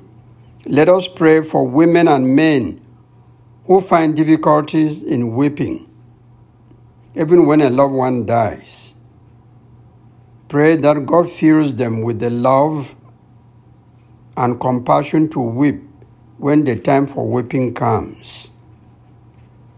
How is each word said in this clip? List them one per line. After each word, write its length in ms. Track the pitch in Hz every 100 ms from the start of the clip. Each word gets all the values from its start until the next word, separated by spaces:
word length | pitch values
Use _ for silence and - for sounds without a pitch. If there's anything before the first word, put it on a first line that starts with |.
| - - - - _ - -
let 220 | 135 156
us 200 | 185 180
pray 360 | - 160 156
for 240 | 151 151 131
women 400 | 135 170 170 165
and 260 | 139 131
men 480 | 135 160 143 95 - - - _ _ _ _ _ _ -
who 160 | 190
find 340 | 185 175 160 151
difficulties 880 | 156 156 156 151 147 160 151 151
in 320 | - 131 120 117
weeping, 540 | 143 139 127 - - _ - _ _ _ _ _ _ _ _ _ _ -
even 300 | 156 175 147
when 160 | 151
a 80 | 139
loved 240 | 123 139
one 320 | 135 127 127 107
dies. 720 | 117 104 - - - - - _ _ _ _ _ _ _ - - _ - _ _ _ -
Pray 300 | 143 151 160
that 280 | 143 151 127
God 240 | 170 170
fills 460 | - 156 156 147 117
them 260 | 120 113
with 180 | 113 104
the 100 | 120
love 680 | 120 123 131 151 156 127 - - _ _ _ _ _ _ _ _ _ _ _ - -
and 220 | 123 120
compassion 680 | 127 127 123 147 147 156 156
to 80 | -
weep 420 | 117 117 143 - - - - _ _ -
when 280 | 143 151 139
the 100 | 107
time 320 | - 139 139
for 180 | - 113
weeping 480 | 120 117 131 127
comes. 800 | 117 120 104 - - - - - _ _ - _ _ _ _ _ - - _ -